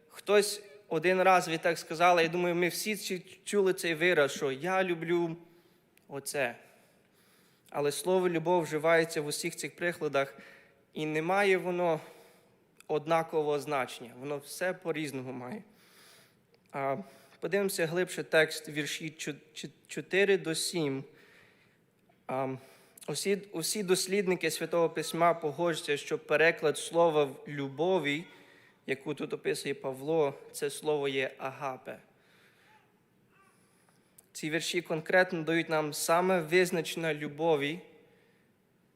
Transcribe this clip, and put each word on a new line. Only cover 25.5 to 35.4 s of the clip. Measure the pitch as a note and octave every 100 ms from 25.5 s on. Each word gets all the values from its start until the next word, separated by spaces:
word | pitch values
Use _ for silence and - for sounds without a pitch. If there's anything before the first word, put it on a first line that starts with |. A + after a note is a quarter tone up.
| C#3 E3+ D#3 - C#3+
що | - D3+
переклад | - D3 E3 E3 D#3 C#3
слова | - E3 E3+ D3+
в | C#3 - -
«любові», | D3 C#3 C3+ F3 F#3+ C#3+ D3 F3+ - - - - _ -
яку | C3 D#3
тут | C#3+ -
описує | D3 - D3 C#3+
Павло, | C3+ C3+ C3 C#3+ E3 C#3+ C#3 -
це | - D3
слово | - D3+ D3+ C#3
є | C3+ C3 -
«агапе». | C3+ C3 C#3+ B2+ C3+ A2+ _ _ _ _ _ _ _ _ _ _ _ _ _ _ _ _ _ _ _ _ _ _ _
Ці | - D#3
вірші | D#3+ - F3
конкретно | - D#3+ D#3+ F#3 F#3 E3+